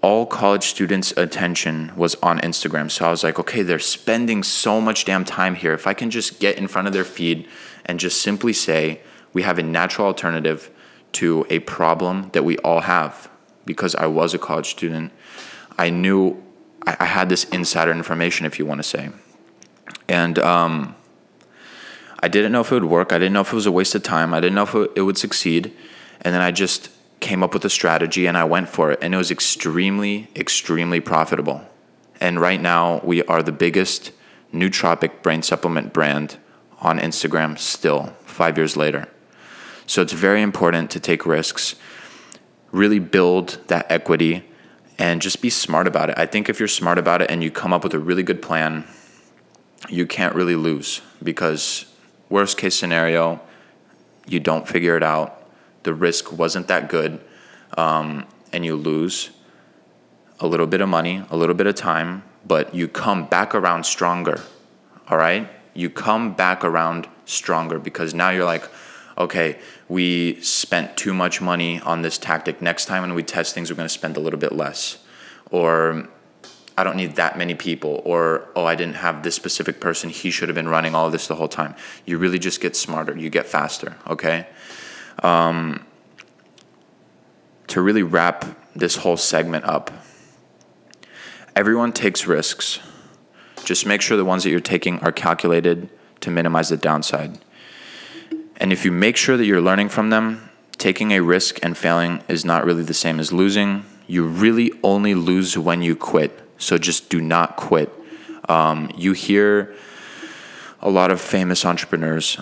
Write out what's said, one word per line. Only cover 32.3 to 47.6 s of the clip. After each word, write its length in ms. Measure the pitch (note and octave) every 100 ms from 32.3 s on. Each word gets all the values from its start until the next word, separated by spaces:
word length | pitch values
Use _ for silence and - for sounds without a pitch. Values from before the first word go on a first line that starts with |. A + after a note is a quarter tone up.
| F2
right 220 | F2 F#2
now 400 | F2 E2+ F2 E2+
we 200 | E2+ E2+
are 200 | - E2
the 80 | D#2+
biggest 600 | D2 E2+ F#2+ F#2+ - - - - - -
nootropic 680 | E2+ F#2 - F2 E2+ D#2+ -
brain 200 | F2 D#2+
supplement 520 | - D#2 E2+ D#2+ -
brand 440 | - D2+ C#2+ D2+ - _ _ _ -
on 200 | E2 E2
Instagram 580 | E2 - D#2+ E2 D#2 D2+
still, 560 | - - - D2 G2 - -
five 320 | - E2+ D#2
years 200 | D#2 D2+
later. 300 | D2+ D2 - - _ - - - - - -
So 160 | -
it's 120 | F2
very 280 | E2 G2 G#2
important 480 | G#2 F#2+ E2+ E2+ D#2+
to 80 | F2
take 260 | - E2 E2+
risks, 500 | D#2+ - - - - - - - - - - _ _ -
really 280 | F#2 G#2 G#2
build 600 | E2+ F#2+ F2+ F#2 F2+ - -
that 240 | E2+ -
equity, 520 | E2 - D#2+ E2 E2+ - - - - _ -
and 220 | F2 E2+
just 200 | F#2+ -
be 80 | A#2+
smart 380 | - - D#2+ F#2
about 220 | D#2+ D#2
it. 60 | -
I 80 | E2+
think 240 | G#2+ G#2
if 100 | A2
you're 80 | G#2
smart 300 | - F2 F2
about 240 | F2 F2
it 100 | F2
and 120 | E2+
you 80 | D#2+
come 220 | -